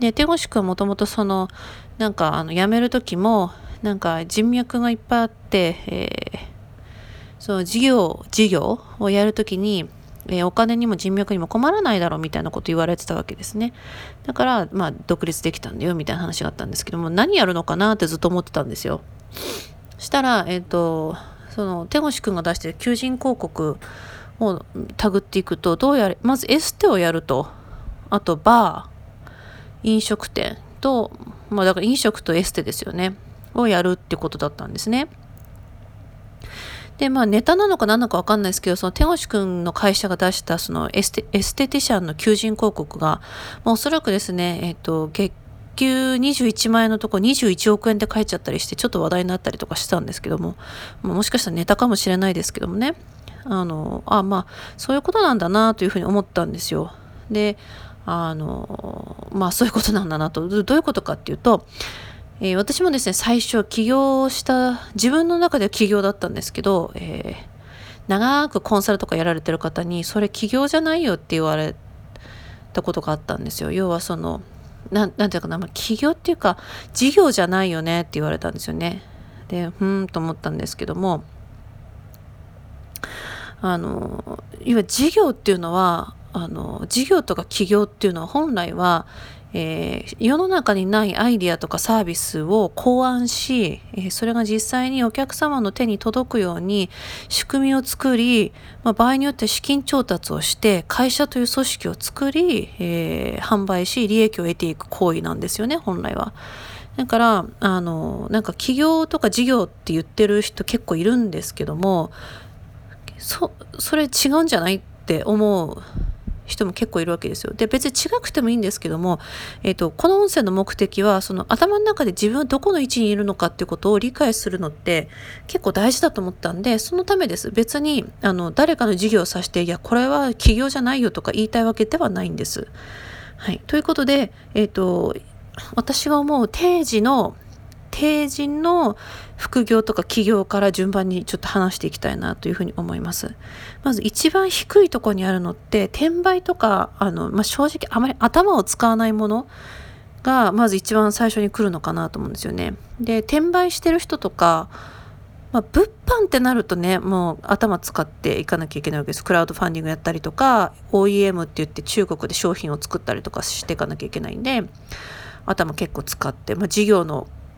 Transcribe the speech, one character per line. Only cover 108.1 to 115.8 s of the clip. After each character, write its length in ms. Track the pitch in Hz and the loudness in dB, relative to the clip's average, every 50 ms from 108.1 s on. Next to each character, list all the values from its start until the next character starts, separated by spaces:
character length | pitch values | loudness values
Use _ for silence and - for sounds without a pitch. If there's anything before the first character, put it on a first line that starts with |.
| 139 - - - | -6 -6 -6 -2
な 100 | - 220 | -2 -2
ん 20 | 214 | -2
か 100 | - - | -2 -8
起 220 | - - - 262 | -6 -2 -2 0
業 320 | 262 302 311 320 320 320 311 | 2 4 4 4 2 2 0
と 100 | - 302 | -2 0
か 120 | - 214 | 0 0
事 160 | 202 - 247 | 2 2 2
業 180 | 247 262 240 185 | 4 4 2 2
っ 20 | |
て 260 | - - - - - 165 | 0 -4 -14 -8 -4 -4
言 100 | 160 165 | -4 -4
っ 20 | |
て 240 | - - - 214 202 | -4 2 2 4 4
る 140 | 208 208 208 | 4 2 0
人 200 | - - - 202 | -2 -6 -8 -6
結 220 | - - 233 - | -4 -4 -4 -2
構 100 | - 170 | -2 -2
い 80 | 160 170 | 2 2
る 140 | 208 240 | 2 2
ん 160 | 254 233 208 165 | 2 0 0 -2
で 100 | - - | -6 -8
す 120 | - - | -8 -8
け 100 | - 147 | -6 -6
ど 100 | 147 151 | -6 -4
も、 380 | 160 180 196 190 170 156 151 - - - - - - - - - - - - - - - - - - - - - - | 0 2 2 2 2 0 -2 -6 -14 -18 -16 -16 -18 -18 -20 -20 -20 -20 -20 -20 -20 -20 -20 -20 -18 -18 -18 -16 -14
そ、 320 | - - - - 349 - - - - - - - | -10 -8 -4 -4 -4 -4 -4 -10 -18 -18 -10 -8
そ 160 | - - - | -4 0 2
れ 80 | 311 302 | 2 2
違 240 | 269 - - - 277 | 2 0 0 2 4
う 160 | 277 311 330 | 4 4 4
ん 20 | |
じ 80 | 320 262 | 4 2
ゃ 60 | 196 | 2
な 100 | 165 180 | 2 2
い 60 | 190 | 0
っ 40 | 190 - - - - - | 0 -4 -10 -20 -18 -2
て 180 | - 160 156 - | -2 -2 0 2
思 420 | - 208 214 214 208 202 185 165 | 0 2 4 4 4 4 2 0
う 160 | 147 - - | -2 -6 -10